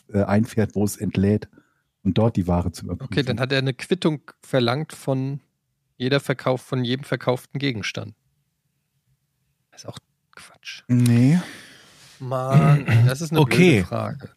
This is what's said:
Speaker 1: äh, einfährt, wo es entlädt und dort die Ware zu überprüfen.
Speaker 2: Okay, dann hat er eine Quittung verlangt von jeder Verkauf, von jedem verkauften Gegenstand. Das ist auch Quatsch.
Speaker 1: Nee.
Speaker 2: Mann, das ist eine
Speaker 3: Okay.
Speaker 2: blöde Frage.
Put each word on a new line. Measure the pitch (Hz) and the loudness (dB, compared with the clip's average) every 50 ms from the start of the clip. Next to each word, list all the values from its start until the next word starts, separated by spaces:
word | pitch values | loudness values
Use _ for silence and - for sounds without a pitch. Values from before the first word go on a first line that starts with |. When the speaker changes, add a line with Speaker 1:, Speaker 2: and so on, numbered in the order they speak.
| _ - - | _ -4 -2
Speaker 1:
äh, | 101 98 | -2 0
einfährt, | 98 101 107 113 - - 113 104 - - | 2 0 0 0 0 -2 -2 -2 -2 -2
wo | 98 104 | -2 -2
es | 101 - | -2 -4
entlädt | - - 92 - 92 95 101 107 104 - - _ _ _ _ _ _ _ _ _ _ - | -6 -6 -4 -2 0 2 2 2 0 -2 -8 _ _ _ _ _ _ _ _ _ _ -4
und | 98 90 - | -2 0 2
dort | 110 117 - | 0 2 0
die | 107 87 87 | 0 0 0
Ware | 87 87 - 87 - | 0 0 0 -2 -6
zu | - - | -8 -8
überprüfen. | 95 95 - - - - | -10 -10 -10 -10 -6 -4
Speaker 2:
Okay, | 151 131 | -4 -2
dann | 127 123 113 | -2 -4 -4
hat | 131 127 139 | -4 -2 -2
er | 135 | -2
eine | 135 135 127 | -2 -2 -4
Quittung | - - - 190 180 - 170 156 139 - - - _ - | -6 -6 -6 -4 -2 -2 -2 -2 -4 -8 -16 -20 _ -8
verlangt | - - 135 120 117 123 147 160 - - | -4 -2 0 0 0 -2 -4 -6 -10 -14
von | - - - 135 131 131 135 143 143 - _ _ _ _ _ _ _ _ _ _ | -10 -6 -4 -4 -4 -4 -6 -8 -10 -14 _ _ _ _ _ _ _ _ _ _
jeder | - 120 127 135 139 | -8 -4 -2 -2 -2
Verkauf, | - - 131 - - 131 131 127 | -2 -2 -6 -4 -2 -2 -4 -4
von | - - 143 131 123 | -4 -6 -4 -4 -2
jedem | 117 127 135 143 | -4 -4 -6 -6
verkauften | - 139 127 - - 127 127 - _ - 139 | -6 -8 -4 -2 -4 -4 -4 -6 _ -10 -6
Gegenstand. | 139 139 120 104 92 - - 113 107 104 110 _ _ _ _ _ _ _ _ _ _ _ _ _ _ _ _ _ _ _ _ _ _ _ _ _ _ _ _ _ _ _ | -6 -6 -6 -6 -8 -10 -10 -10 -12 -14 -16 _ _ _ _ _ _ _ _ _ _ _ _ _ _ _ _ _ _ _ _ _ _ _ _ _ _ _ _ _ _ _
Das | _ - - | _ -20 -18
ist | 113 | -18
auch | - - - _ _ _ _ _ _ | -18 -18 -20 _ _ _ _ _ _
Quatsch. | - - - _ _ _ - - - - - | -20 -20 -20 _ _ _ -20 -20 -16 -4 0
Speaker 1:
Nee. | 123 123 123 120 120 117 123 131 160 180 - - - - - - - - - _ _ _ - - - - | 2 4 4 4 6 6 6 6 4 2 0 -4 -10 -20 -20 -20 -20 -20 -20 _ _ _ -20 -20 -20 -16
Speaker 2:
Mann, | 135 123 131 127 127 131 135 143 156 156 147 143 135 - 113 113 120 | -10 -8 -8 -6 -2 2 4 4 6 6 4 4 2 2 4 4 4
das | 123 135 143 | 4 2 -2
ist | 170 151 | -4 0
eine | 160 156 | 2 2
Speaker 3:
Okay. | 147 131 - 170 180 180 139 | 2 4 4 4 6 6 6
Speaker 2:
blöde | 104 90 | 4 2
Frage. | - - 110 107 104 - - - - _ | 0 -4 -6 -6 -6 -8 -10 -14 -18 _